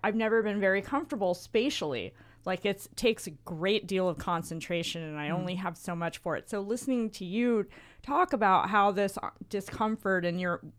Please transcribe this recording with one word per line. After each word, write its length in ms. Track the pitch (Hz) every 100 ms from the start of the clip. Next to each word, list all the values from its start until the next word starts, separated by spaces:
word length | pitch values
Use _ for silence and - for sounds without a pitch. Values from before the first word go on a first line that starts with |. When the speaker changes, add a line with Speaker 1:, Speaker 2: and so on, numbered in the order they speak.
Speaker 1:
I've 120 | 208 220
never 260 | 220 226
been 200 | 214 208
very 200 | 196 196
comfortable 520 | 196 285 311 247 185
spatially. 800 | 180 - 226 262 - 156 123 92 - - - 190
Like, 200 | 185 208
it's, 220 | 196 - -
takes 320 | 240 226 -
a 40 | 147
great 420 | - 165 190 220 170
deal 220 | 185 185
of 100 | 156
concentration, 880 | - 170 165 165 - 175 165 170
and 160 | 160 151
I 80 | 147
Speaker 2:
Mm. 60 | 175
Speaker 1:
only 180 | 180 180
have 200 | 190 165
so 200 | - 170
much 220 | 170 -
for 180 | 175 151
it. 120 | -
So 120 | 208
listening 480 | 202 240 - 247 220
to 140 | - 180
you 400 | 208 247 226 - - - -
talk 300 | - 285 359
about 380 | 233 202 185 -
how 220 | 208 202
this, 260 | 196 196 -
uh, 100 | - - -
discomfort 760 | 202 185 - 214 220 196 185
and 160 | 175 175
your, 220 | 180 175 156